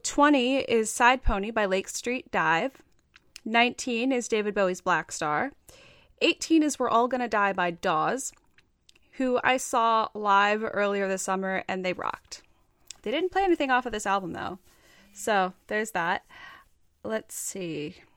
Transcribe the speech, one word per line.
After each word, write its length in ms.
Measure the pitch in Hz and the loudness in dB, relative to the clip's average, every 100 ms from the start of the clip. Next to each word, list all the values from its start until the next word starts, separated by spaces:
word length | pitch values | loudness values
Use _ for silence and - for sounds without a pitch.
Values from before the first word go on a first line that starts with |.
twenty 560 | - - 294 285 240 269 | -2 2 4 4 2 0
is 320 | - 233 220 | 0 0 0
Side 320 | - 240 254 | 2 4 4
Pony 280 | - 208 208 | 2 0 -2
by 160 | 226 202 | -2 0
Lake 220 | 190 190 | 0 -2
Street 420 | - 240 254 - | -6 -6 -6 -4
Dive. 520 | 202 160 165 262 - _ _ _ _ _ - | 0 2 2 0 -6 _ _ _ _ _ -16
Nineteen 680 | 226 233 240 240 - 233 254 | 0 2 2 0 -2 0 0
is 160 | 254 226 | 0 0
David 260 | 220 208 | -2 0
Bowie's 260 | 202 190 185 | 0 0 0
Black 320 | - 165 - | 0 0 -2
Star. 400 | - 156 151 254 - - - - - _ _ | -6 -2 -2 -2 -6 -20 -20 -20 -20 _ _
Eighteen 400 | 330 - - 320 | 0 0 2 4
is 160 | 302 - | 4 0
We're 100 | 247 | 2
All 200 | 226 247 | 2 2
Gonna 200 | 247 240 | 0 -2
Die 240 | 208 202 | 0 2
by 180 | 190 175 | 0 -2
Dawes, 600 | 170 190 156 156 247 - - _ _ _ _ _ _ _ | -2 0 0 0 -2 -6 -12 _ _ _ _ _ _ _
who 280 | - 262 247 | -4 0 2
I 140 | - 254 | 2 0
saw 520 | - 254 226 220 220 | 0 0 2 2 0
live 480 | 214 208 196 202 214 | -2 2 4 4 2
earlier 460 | 220 - 202 202 196 | -2 -2 0 0 -2
this 140 | 190 | -2
summer, 420 | - 190 190 190 - | -2 -2 -2 -4 -4
and 160 | 190 | -4
they 80 | 185 | -4
rocked. 500 | 180 - - - - - _ _ _ - - | -4 -4 -6 -12 -20 -20 _ _ _ -20 -12
They 80 | 208 | -4
didn't 220 | 277 349 | -2 0
play 120 | 381 | 0
anything 260 | 392 339 277 | 2 2 2
off 160 | 254 247 | 0 0
of 60 | |
this 140 | 214 208 | -4 -2
album, 260 | 196 180 | -2 -2
though. 260 | - - 190 _ _ _ - - | -6 -8 -10 _ _ _ -20 -20
So 420 | - - 202 185 185 - | -8 0 2 0 -2 -6
there's 260 | 214 214 | -4 -2
that. 320 | 185 170 190 - - - - _ _ _ _ | -2 -2 -2 -6 -20 -20 -20 _ _ _ _
Let's 320 | 208 220 - | -8 -6 -6
see. 600 | - - 208 175 147 151 - - | -10 -10 -8 -8 -6 -8 -12 -20